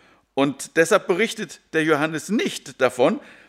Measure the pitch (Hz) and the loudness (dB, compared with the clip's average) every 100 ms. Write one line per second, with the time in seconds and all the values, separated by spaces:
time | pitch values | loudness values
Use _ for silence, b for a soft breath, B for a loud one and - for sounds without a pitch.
0 | b b b - 139 - - - 165 202 | b b b -2 -2 -2 -6 0 2 2
1 | - 180 220 - 208 - _ 160 156 151 | 2 0 0 -4 -12 -14 _ -2 2 2
2 | 160 160 - 220 330 - - 127 127 - | 0 -4 -4 -2 -2 -6 -12 0 0 2
3 | 135 233 B B | 2 2 B B